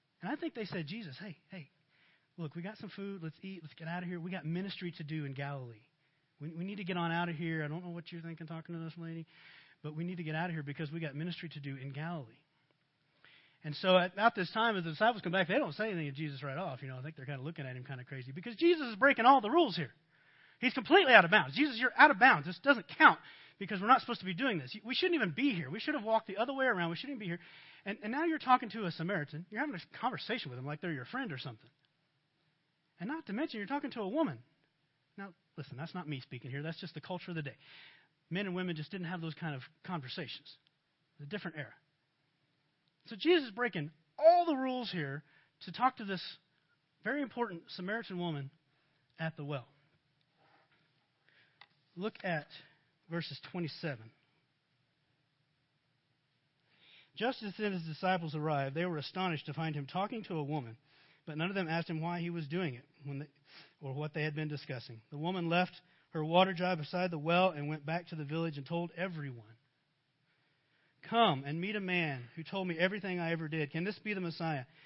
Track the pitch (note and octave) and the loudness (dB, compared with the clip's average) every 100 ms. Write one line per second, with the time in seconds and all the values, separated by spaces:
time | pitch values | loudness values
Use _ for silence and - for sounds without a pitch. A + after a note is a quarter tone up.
0 | _ _ F3+ C#4+ E4 - G#3 F#3+ D3 G#3+ | _ _ -8 -4 -4 -6 -6 -4 -6 -6
1 | F#3+ B2+ G#3 D#3+ _ F#3+ C#3+ _ _ _ | -8 -10 -12 -14 _ -14 -14 _ _ _
2 | _ _ _ - D#3+ E3+ F3 G#3+ G#3 - | _ _ _ -8 -8 -6 -8 -8 -10 -8
3 | G3+ G3 D#3+ - F#3+ F#3+ D#3 - E3 F3 | -8 -6 -8 -10 -12 -12 -14 -12 -6 -6
4 | F3+ F3+ E3+ F#3 D3+ E3+ G3 - F3 E3 | -4 -6 -6 -6 -4 -2 -4 -6 -8 -8
5 | D3 D#3 C#3+ C3+ C#3+ C#3+ B2 A2 _ _ | -6 -4 -4 -4 -6 -6 -8 -14 _ _
6 | _ _ _ _ D3 E3 F#3+ G3+ F#3 F3+ | _ _ _ _ -10 -6 -6 -6 -4 0
7 | E3+ E3+ F3 D#3+ E3+ D#3+ D3+ D#3+ F3+ E3+ | 0 2 0 -2 -2 -2 -2 -4 -6 -10
8 | E3 F3 E3 E3 D#3+ E3 D#3+ E3+ E3 E3+ | -10 -12 -10 -10 -10 -12 -10 -8 -8 -8
9 | E3 E3 D#3+ - - - - _ D3+ D#3 | -8 -8 -10 -16 -20 -20 -20 _ -8 -4
10 | F3 F3+ D#3 D#3 F3+ E3 C#3+ C#3 D#3 E3 | -4 -4 -2 -2 -2 -4 -6 -6 -6 -4
11 | D#3+ C#3 E3+ E3 F3 D3 C#3 C3+ C3+ C3+ | -6 -6 -6 -6 -10 -10 -10 -8 -10 -8
12 | D#3+ E3+ A#2 - _ _ _ _ _ _ | -6 -6 -10 -16 _ _ _ _ _ _
13 | _ _ - - _ _ D#3 C#3+ F#3+ F#3 | _ _ -20 -20 _ _ -10 -2 6 6
14 | F3+ - A3+ A3 F3+ A3+ A#3 G3+ E3 D3+ | 6 4 4 4 -2 2 2 2 -2 4
15 | A3 A3+ F3 F3+ E3+ A3 A#3 C#3+ A3 F#3 | 4 4 0 0 2 2 2 -2 -4 -2
16 | D3 C3+ D#3 C#3 C#3 C3+ F#3 B2+ C3+ C3 | -4 -4 -6 -6 -6 -6 -6 -8 -10 -10
17 | C3+ D#3+ C3 C#3 C3+ E3 C3+ B2+ B2 C3 | -10 -12 -10 -8 -8 -8 -8 -10 -10 -10
18 | B2 C3+ B2+ C#3 G#3 A3 E4+ E4+ B3+ G#3 | -10 -12 -10 -10 -10 2 4 4 0 4
19 | C4 C4 A#3 C4+ G#3 D4+ D4+ F3+ C#3 - | 6 8 10 8 8 4 4 2 -4 -8
20 | _ _ _ _ - _ A#3+ C4+ G#3 F4+ | _ _ _ _ -20 _ 0 0 6 8
21 | D#4+ A#3 E3 G3+ C3+ C#3+ D4 A3+ B3 - | 12 12 12 6 4 2 0 2 0 8
22 | D4 G3 B3 F#3+ C#3+ F3+ C#4 B3 - - | 8 10 8 8 2 -2 4 4 2 8
23 | D#4 E3 - - - - G3 G3+ G3+ B3+ | 8 8 0 -20 -20 -12 -6 -2 6 6
24 | - A#3 F#3 F3 C4+ F#3+ B2+ G#3 G#3+ C4+ | 6 -4 -4 -2 0 0 -4 -10 -6 0
25 | F#4 E4+ G#3 C#3+ C#4+ F#3+ C3 F#3 - D4+ | 2 2 0 2 2 2 -2 -4 -2 -2
26 | G#3+ A3 - F#3+ B3 C4+ C4 G3+ E3+ E3 | 2 0 0 -4 -2 2 2 2 0 -2
27 | C4 C4+ G3+ F3 - - - - - G3+ | -6 -6 -6 -6 -8 -20 -20 -14 -10 -8
28 | G#3+ C4 E4 D#4 B3+ B3+ A#3 G#3+ F#3 - | -4 0 0 0 4 4 4 -4 -4 -2
29 | E3 G3 C#3+ D3 F3+ G#3+ D4 F#3+ - - | -2 -2 -2 -8 -10 -4 -4 -4 -10 -4
30 | A#3 F#3+ - A#3 - B2 C3+ D3 F3 D3 | -4 -4 -4 -4 -4 -8 -8 -6 -4 -6
31 | A#2+ B3+ B3+ C3 C#3 A2 - _ _ _ | -6 -6 -6 -6 -8 -12 -18 _ _ _
32 | _ _ _ _ _ _ _ _ _ _ | _ _ _ _ _ _ _ _ _ _
33 | F#3 D#4 - G#3 D#4+ A3 G3+ C#4+ C#4+ B3+ | -6 -6 -4 -4 -4 -4 -4 -4 -4 -4
34 | G3 C4+ D4 A#2+ - _ _ _ _ _ | -4 0 0 -2 -12 _ _ _ _ _
35 | _ - G3 E3+ _ - C#3 A#2+ E3 F#3 | _ -14 -14 -14 _ -14 -12 -8 -8 -8
36 | D3+ C#3 - B2 B2+ C#3 D3+ E3 F3+ - | -6 -8 -8 -12 -8 -6 -6 -8 -10 -12
37 | - F3+ - E3+ C#3+ - - - - - | -10 -10 -6 -6 -6 -10 -20 -20 -20 -20
38 | _ _ _ F3 G3+ F3+ F#3 D#3 D3+ G3 | _ _ _ -4 -2 -2 -2 -4 -6 -6
39 | E3+ F3+ E3 D3+ E3 C#3 - _ - F3 | -6 -6 -6 -6 -6 -6 -10 _ -8 -6
40 | B2+ - C3 - - - _ _ _ _ | -6 -8 -8 -10 -16 -20 _ _ _ _
41 | _ _ C#3+ G3 F3+ D#3 C#3 - _ _ | _ _ -10 -8 -6 -8 -10 -12 _ _
42 | _ _ _ _ _ _ _ _ _ _ | _ _ _ _ _ _ _ _ _ _
43 | - G#3+ D4 F4 C4 G3 A#3+ F#3 D3 - | -16 -2 4 4 4 -2 -2 0 -4 -8
44 | _ - D4+ F4 E4+ C#4 C4 B3+ A#3 F3+ | _ 6 8 8 6 2 0 -2 -2 -4
45 | C#3+ C#3 - _ _ _ - F3 B3+ - | -4 -6 -10 _ _ _ -14 2 2 2
46 | G#3 F#3 - - _ _ _ _ _ _ | -4 -6 -6 -14 _ _ _ _ _ _
47 | G#3 C#4+ C4 A#3+ A#3 E3+ - - F#3 A3 | -4 -2 -4 -2 -4 -4 -12 -8 -4 -4
48 | - F3+ F3 D3 C3+ - _ _ _ _ | -4 -4 -2 -2 -6 -12 _ _ _ _
49 | _ _ D#3+ D#3+ D3 C#3+ A#2 _ _ _ | _ _ -6 -6 -6 -6 -8 _ _ _
50 | _ _ _ _ _ _ _ _ _ _ | _ _ _ _ _ _ _ _ _ _
51 | _ _ _ _ _ _ - _ _ - | _ _ _ _ _ _ -20 _ _ -8
52 | G3+ - G3+ D#3+ - - - _ _ _ | -6 -4 -2 -2 -4 -16 -20 _ _ _
53 | _ E3+ D#3+ C#3 - F3+ E3 - E3 B2 | _ -6 -6 -10 -10 -4 -4 -4 -8 -8
54 | A2+ _ _ _ _ _ _ _ _ _ | -12 _ _ _ _ _ _ _ _ _
55 | _ _ _ _ _ _ _ _ _ _ | _ _ _ _ _ _ _ _ _ _
56 | _ _ _ _ _ _ _ _ - - | _ _ _ _ _ _ _ _ -20 -20
57 | - - A3+ C4 G#3 F3+ G#3+ F#3 D#3+ D3+ | -20 -2 -2 -2 -6 -2 -2 -2 -4 -2
58 | F#3 F#3 E3 D3+ D3+ D3 C#3 C#3 F3+ D#3+ | 2 2 0 -2 0 0 0 0 -2 -2
59 | C3+ F3+ F#3 D#3 - D3+ D#3+ D3 C#3 F3+ | -6 -4 -2 -2 -4 -4 -2 -2 -4 -4
60 | G3+ A#3 G3+ E3+ C#3+ D3+ A#2 A2+ _ _ | -4 -4 -6 -4 -2 -4 -4 -12 _ _
61 | - _ - D3+ E3+ G3 E3+ E3 E3+ D#3+ | -20 _ -10 -2 -2 0 0 0 -2 -2
62 | E3 F3 E3+ E3+ D3 E3+ F3 A#2+ - _ | -2 -2 -2 -4 -4 -2 -2 -4 -14 _
63 | C3+ C#3 D3+ _ _ - - _ C#3+ C3+ | -10 -8 -10 _ _ -20 -20 _ -8 -4
64 | D3+ D#3 D3+ D3+ D#3 D3 - B2+ - A2+ | -4 -2 -2 0 -4 -4 -6 -8 -8 -16
65 | - D3 E3 F#3+ E3+ E3+ F3+ - _ _ | -14 -6 -2 -2 2 2 2 -2 _ _
66 | _ E3 D#3 F3 F#3+ F3 F3+ F3+ C#3+ F3+ | _ -4 4 8 8 6 0 0 -2 0
67 | F#3 E3 D3+ F3 F#3 D3+ D3 D#3 C#3+ E3 | 0 0 4 6 6 4 -4 -4 -2 -4
68 | F3 E3 C#3+ D#3+ E3 D3 C3+ E3+ E3+ E3 | -4 -8 -4 -2 -2 -4 -4 -4 -4 -4
69 | F#3+ E3 C#3 A#2+ A2 A#2 _ _ _ _ | -6 -4 -8 -10 -16 -20 _ _ _ _
70 | _ _ _ _ _ _ _ _ _ _ | _ _ _ _ _ _ _ _ _ _
71 | - A3+ A3+ C3+ C#3 D#3+ F#3 G#3+ F#3 F3+ | -2 4 6 4 0 -4 -2 -2 0 0
72 | D#3+ C3 A#2+ - D#3+ G3 F#3 D#3+ F3+ G#3 | 0 -2 -8 -12 -8 -4 -4 0 0 0
73 | G3 F3+ E3 E3 D#3+ D#3+ D3 D#3+ F#3 G#3 | -4 -2 0 -2 -2 -2 -2 -2 -2 -4
74 | G#3+ G3+ F3 D#3 E3 D3 B2 - | -4 -4 -4 -4 -2 -2 -4 -14